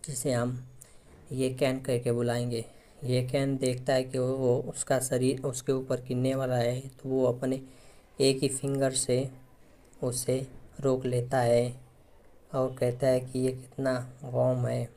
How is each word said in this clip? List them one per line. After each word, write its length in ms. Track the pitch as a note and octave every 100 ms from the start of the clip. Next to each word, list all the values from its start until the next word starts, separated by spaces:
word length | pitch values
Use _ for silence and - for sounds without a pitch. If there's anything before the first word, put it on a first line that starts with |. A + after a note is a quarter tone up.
| -
जिसे 260 | C3 D3
हम 340 | B2 B2 B2+ - - - - - - -
ये 180 | C3 C3
can 300 | B2+ C#3 C3
करके 320 | C3 B2 B2
बुलाएंगे। 520 | A#2+ A#2+ A#2+ B2 A#2 A2+ - - -
ये 180 | B2 B2
can 340 | B2+ C#3+ C#3 C3+
देखता 360 | C3 B2+ B2+
है 120 | C3
कि 140 | C3 C3
वो, 180 | B2+ C3
वो 240 | B2+ B2
उसका 400 | C#3+ - - C3
शरीर 420 | - B2+ B2+ C3+
उसके 300 | C#3+ B2 -
ऊपर 280 | C3 C3 B2+
गिरने 340 | - B2 C3
वाला 220 | C3 C3 B2+
है, 240 | A#2+ B2+
तो 280 | C3+ - C3+
वो 160 | C3
अपने 360 | B2+ B2 C3 C3 - - - - - -
एक 180 | C3+ C3+
ही 100 | C#3
finger 420 | - C3+ C#3 C3+
से 400 | C3 - B2 C3+ - - - - - - -
उसे 440 | B2+ B2 - B2+ C3+ - - -
रोक 240 | C3+ C3
लेता 360 | C3 B2 A#2+ C3+
है 400 | A#2+ A#2+ B2 B2 - - - - - - -
और 220 | C#3 C3 C3
कहता 260 | B2 B2 C3+
है 140 | B2+
कि 180 | B2+ B2+
ये 140 | C3
कितना 600 | B2+ - - C3+ B2+ B2+ -
वार्म 420 | C3+ B2 B2+ B2+ A#2+
है 240 | A#2+ A#2+